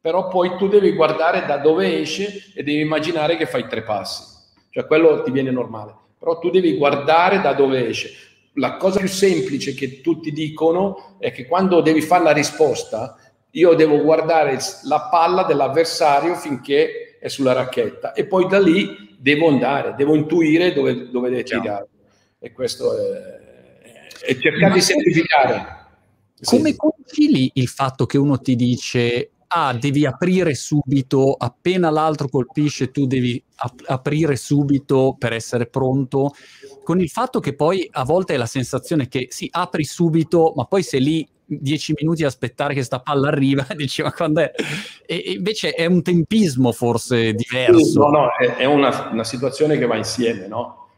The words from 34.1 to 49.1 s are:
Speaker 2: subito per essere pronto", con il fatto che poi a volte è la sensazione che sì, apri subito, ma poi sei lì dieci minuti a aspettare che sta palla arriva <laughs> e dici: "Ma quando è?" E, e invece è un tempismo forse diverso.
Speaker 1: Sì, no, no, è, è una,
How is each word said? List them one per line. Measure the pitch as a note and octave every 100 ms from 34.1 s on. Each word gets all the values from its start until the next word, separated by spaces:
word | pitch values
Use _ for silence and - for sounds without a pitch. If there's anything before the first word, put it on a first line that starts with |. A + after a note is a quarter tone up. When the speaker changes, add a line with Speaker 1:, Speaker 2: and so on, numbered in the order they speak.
| D3+ E3 C3
Speaker 2:
subito | - D3 C#3+ C#3 - C3+ C3 C3
per | A#2+
essere | A2+ - A#2+ A#2
pronto", | - C3 C3+ B2+ C#3 C#3 - - - - -
con | - F3
il | F3
fatto | - B3+ A#3+
che | D3
poi | C3 D3+ F#3+ D#3+
a | -
volte | B2+ E3+ F#3+
è | D3
la | A2+
sensazione | C#3 B2 C3 - E3 B2+
che | C#3 B2+
sì, | - D#3+
apri | E3 F3 E3+
subito, | D3 - E3+ D#3+ D#3 E3+ D#3+ D#3
ma |
poi | A#2+ G3
sei | F3 C3+
lì | C3+ D#3+ - _
dieci | _ D3 C#3 D3 - D#3
minuti | D#3 E3
a | D3+
aspettare | - B2 - C#3+
che | C#3
sta | B2 B2+
palla | C#3 C#3+ C#3
arriva | D3 C3+ C#3 C3
<laughs> |
e | G3
dici: | C#3 -
"Ma | D3+
quando | - E3 D#3
è?" | D3 - D3+ D3+ - - _
E, | E3 -
e |
invece | G3 F#3 A3 E3+
è | D#3+ E3+
un | F3+
tempismo | F3 F3 D#3 A3 G3 C3 B2+
forse | - A#2+ A2+ - A#2+ A2+
diverso. | G#2+ A#2 B2+ B2+ A#2
Speaker 1:
Sì, | - -
no, | D3
no, | D3+ B2+ -
è, | B2 A#2+
è |
una, | B2+ D3 C#3 A#2+ -